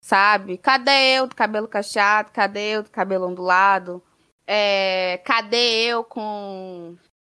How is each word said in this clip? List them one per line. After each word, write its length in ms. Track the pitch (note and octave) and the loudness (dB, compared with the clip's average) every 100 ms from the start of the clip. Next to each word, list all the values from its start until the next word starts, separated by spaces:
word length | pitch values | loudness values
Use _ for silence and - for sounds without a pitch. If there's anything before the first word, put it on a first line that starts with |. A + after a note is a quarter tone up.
sabe? 560 | - G3 G3+ G#3 G3 F3+ | 2 2 4 2 0 -4
Cadê 640 | - C4 B3 C#4 C4 C4 | 2 2 4 4 4 2
eu 80 | C4 | 0
do 80 | - | -2
cabelo 320 | G#3+ G#3+ A3 | -2 -2 -4
cacheado? 640 | G#3 G#3 A3+ G3+ G#3+ G#3+ | -6 -4 0 2 2 0
Cadê 460 | - G3 G3+ G#3 G#3+ | -2 -2 -2 -4 -4
eu 60 | |
do 60 | G#3+ | -6
cabelo 380 | - G3 F#3+ F3+ | -6 -2 -2 -4
ondulado? 760 | F3+ F3+ F3+ G3 F#3+ F3+ F3+ _ _ _ _ - | -6 2 4 4 2 -2 -14 _ _ _ _ -6
É, 720 | G#3 G3+ G3 F#3+ F#3 F#3 F3+ | -2 0 0 0 0 -2 -4
cadê 640 | - A#3 G#3+ A#3 A#3+ A3+ A#3 | -2 -2 0 0 0 0 0
eu 180 | A#3 | -2
com, 960 | A3+ - G#3+ G#3 G3+ F#3+ F#3 F3+ E3+ F3 _ _ _ | -4 -8 -8 -8 -10 -12 -12 -14 -16 -18 _ _ _